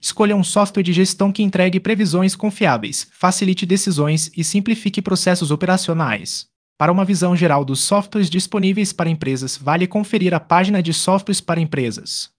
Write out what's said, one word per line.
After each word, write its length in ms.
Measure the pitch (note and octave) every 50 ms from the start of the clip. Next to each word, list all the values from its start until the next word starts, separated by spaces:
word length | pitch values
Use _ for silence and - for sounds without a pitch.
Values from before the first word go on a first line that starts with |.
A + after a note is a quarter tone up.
Escolha 340 | - - - - A3 G#3 G#3
um 80 | G3+ F#3
software 400 | - - G#3 G3+ G3 G3+ G3+ G3
de 100 | F3 F3+
gestão 380 | E3+ F#3+ F#3+ - - G3 G3+
que 140 | G3 - G#3+
entregue 340 | G3+ F#3+ F#3 F3+ F#3 F3+ F#3+
previsões 560 | F3+ G3+ A3 G3 G#3+ F3+ D3 F3+ F#3 F#3+ F#3+
confiáveis, 720 | - - G#3+ G3 - A3+ E3+ C3 A2+ G#2+ A#2 C3+ - - _ _
facilite 520 | _ - F3+ F3+ - G3+ F#3+ F#3 F3+ -
decisões 680 | E3+ F#3 G3 - - F3+ D3 D3 D3 D#3 D#3 D#3 - _
e 60 | - E3
simplifique 580 | - - G3+ G3 A3+ A3+ A3 - G#3 G3 -
processos 520 | F#3+ - F#3+ F3+ - - F3+ F3 F3 D3 D3
operacionais. 920 | D3 F3+ F3+ F#3 F#3 - - E3 E3 D#3+ B2+ A2 G2+ E2+ - - - - _ _ _ _ _ _ _
Para 120 | D3+ D#3
uma 140 | F3 F#3 G3
visão 320 | F3+ G3+ E3+ F3 F3+ F3+
geral 280 | E3+ F3 E3+ D3 C#3 C#3+
dos 140 | C3+ C3+ C3
softwares 500 | - - G3+ G3+ G3 G3+ - G#3+ G3+ E3
disponíveis 640 | D#3 F#3 F#3 - - G#3+ F#3+ F#3+ G3 G3+ G#3 F#3+ -
para 180 | - F3 E3
empresas, 460 | E3 D#3 D#3 C#3 C3+ B2+ C3 B2+ -
vale 300 | - C3+ C3+ D3+ E3+ F3+
conferir 480 | F3+ - G#3 G#3 - - A#3+ F#3 F3+ F3
a 60 | E3
página 420 | - _ F3 F3+ F#3 F#3+ G#3 G3 F3
de 100 | E3 D#3+
softwares 480 | - - - F#3 F#3+ F#3+ - G3+ -
para 200 | - - E3+ E3
empresas. 720 | E3 D#3 D#3 C#3 B2+ A#2 G#2 - - - - - - - _